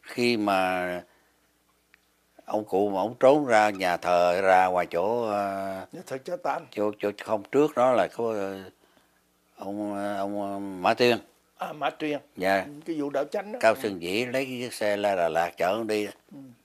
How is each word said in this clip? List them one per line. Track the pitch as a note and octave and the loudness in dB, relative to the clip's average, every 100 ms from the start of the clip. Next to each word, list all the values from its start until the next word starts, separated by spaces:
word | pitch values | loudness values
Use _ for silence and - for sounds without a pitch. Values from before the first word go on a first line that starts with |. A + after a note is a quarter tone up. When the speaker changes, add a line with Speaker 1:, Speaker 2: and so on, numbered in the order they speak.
Speaker 1:
khi | - - B2 A#2 | -8 0 0 2
mà | G2+ F#2+ F#2 F#2 F2+ F2+ - _ _ _ _ _ _ _ _ _ _ _ _ _ | 2 2 2 0 -2 -6 -10 _ _ _ _ _ _ _ _ _ _ _ _ _
ông | - G#2+ | -6 -6
cụ | G#2 F#2 G#2 | -2 0 0
mà | F#2+ | 0
ông | G#2+ A#2+ | -4 4
trốn | C3 D3+ C#3 | 6 6 4
ra | A2 G#2+ | 4 4
nhà | F#2+ F#2 E2+ | 2 0 0
thờ, | F2 F2 F2 F2+ | 2 4 4 4
ra | F#2+ F#2 F#2 | 6 6 6
ngoài | F2+ E2+ | 2 -2
chỗ, | E2+ G2 A#2+ A2+ | -2 -2 -2 -2
à, | G2+ G2+ G2 G2 F#2+ F#2 | -2 -4 -4 -6 -8 -12
Speaker 2:
Nhà | D#3+ - | -16 -12
thờ | C3+ | -12
Cha | - F3 | -8 -6
Tam. | D3+ D3+ C#3+ | -4 -6 -8
Speaker 1:
chỗ, | - G#2 G#2 | -4 -4 -2
chỗ | G2+ G2+ | -6 -6
không, | - A2 G2 | -4 -4 0
trước | C3+ D3+ B2 | 2 2 4
đó | B2+ | 4
là | A#2+ F2 | 4 0
có, | - A#2 | -2 -4
ờ, | G#2+ G2 G2 F#2 _ _ _ _ _ _ _ _ - | -2 -6 -8 -14 _ _ _ _ _ _ _ _ -14
ông, | G2 G#2 G#2 | -10 -6 -6
ờ, | G2+ G2+ G2+ | -4 -4 -4
ông, | G2+ G2+ | -4 -4
ờ, | G2+ G2 | -6 -8
Mã | G2 F#2 F#2 | -10 0 0
Tuyên. | A2+ B2 A2+ - _ _ _ | 4 4 2 -4 _ _ _
Speaker 2:
À, | - | -10
Mã | D3+ C#3 | -4 -6
Tuyên. | - D#3 D3 _ - | -4 -6 -6 _ -4
Speaker 1:
Dạ. | F#3+ - | 0 0
Speaker 2:
Ừ, | D3 D3 E3 | -2 -12 -8
cái | D#3+ | -6
vụ | C#3+ | -4
Đạo | C#3 | -4
Chánh | D3 G#3 G3 | -4 -6 -8
đó. | A#3+ | 2
Speaker 1:
Cao | A3+ | 2
Speaker 2:
Ừ. | G#3 | 4
Speaker 1:
Xuân | A2 F#2 | -2 -6
Vĩ | E2+ G2+ B2 | -4 -2 -2
lấy | C3 | -4
cái | C3+ B2+ | -4 -8
chiếc | B2 | -10
xe | - G#2+ G2+ | -4 -2 0
La | G#2 | 0
Đà | F#2+ E2 | 2 0
Lạt | D#2+ F2 - | 0 -2 -2
chở | F2 | -2
ông | G#2+ A2+ | -2 -2
đi. | G#2+ G2+ - _ | -2 -2 -10 _
Speaker 2:
Ừ. | C#3+ C3+ A#2+ | -20 -20 -20